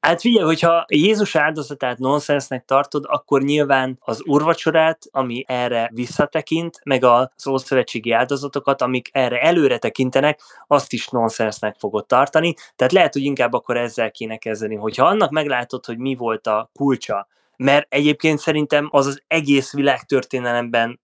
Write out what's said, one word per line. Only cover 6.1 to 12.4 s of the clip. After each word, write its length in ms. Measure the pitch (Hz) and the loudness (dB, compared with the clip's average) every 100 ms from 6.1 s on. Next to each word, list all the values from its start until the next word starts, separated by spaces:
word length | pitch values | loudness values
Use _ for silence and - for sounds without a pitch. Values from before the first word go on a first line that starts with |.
| - 147 160 - 160 170 - | -2 -2 -2 -4 -4 -4 -10
meg 200 | - 135 | -2 2
az 420 | 127 120 131 _ - | 6 4 2 _ -4
ószövetségi 600 | 135 131 131 117 117 113 | -4 0 0 0 -4 0
áldozatokat, 680 | 113 127 139 139 139 139 139 | 0 0 -2 -4 -4 -2 -2
amik 260 | 123 127 - | 0 -2 -4
erre 280 | 139 127 123 | -2 -2 0
előre 380 | 147 175 143 120 | 2 4 4 2
tekintenek, 600 | 113 - 131 135 147 151 - - - | -2 -2 0 2 2 0 -10 -20 0
azt 260 | 147 - | 0 0
is 160 | 120 - | -8 -4
nonsensnek 680 | 127 113 - 110 104 107 - | -2 -2 0 -4 -2 -8 -6
fogod 280 | 104 107 - | -6 -6 0
tartani. 480 | 123 139 156 | 2 4 2